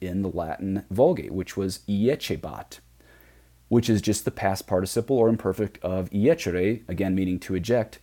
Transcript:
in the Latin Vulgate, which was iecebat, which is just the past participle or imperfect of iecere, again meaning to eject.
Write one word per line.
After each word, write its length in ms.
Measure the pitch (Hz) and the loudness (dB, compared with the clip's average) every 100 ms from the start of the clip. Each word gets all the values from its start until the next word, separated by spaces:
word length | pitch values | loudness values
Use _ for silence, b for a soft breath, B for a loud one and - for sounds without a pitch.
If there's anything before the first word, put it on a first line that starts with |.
in 220 | 92 92 | -4 -2
the 60 | 95 | -2
Latin 560 | 87 80 - 98 98 - | -4 -6 -4 -4 -4 -2
Vulgate, 440 | 95 147 160 - | 4 4 4 -4
which 220 | 95 92 - | -6 -6 -4
was 220 | 98 - - | -4 -4 -4
iecebat, 920 | 101 117 151 - 82 78 - - - _ _ b b b b b b - | 0 0 0 -4 -6 -6 -12 -14 -20 _ _ b b b b b b 2
which 220 | 120 117 | 2 4
is 120 | 107 | 2
just 240 | 107 104 - | 2 0 -2
the 60 | |
past 360 | - 98 98 - | -2 -2 -2 0
participle 500 | 92 95 117 113 131 | 0 0 -2 0 4
or 100 | 113 | 4
imperfect 560 | 113 98 92 104 - | 4 0 -2 -4 -4
of 260 | 90 92 92 | -4 -2 -2
iecere, 720 | 101 120 160 95 90 95 120 - | 2 4 2 0 0 0 0 -4
again 280 | 90 95 92 | -2 0 2
meaning 240 | 92 90 | 0 -2
to 160 | - 92 | -2 -4
eject. 420 | 90 120 107 - | 0 0 0 -8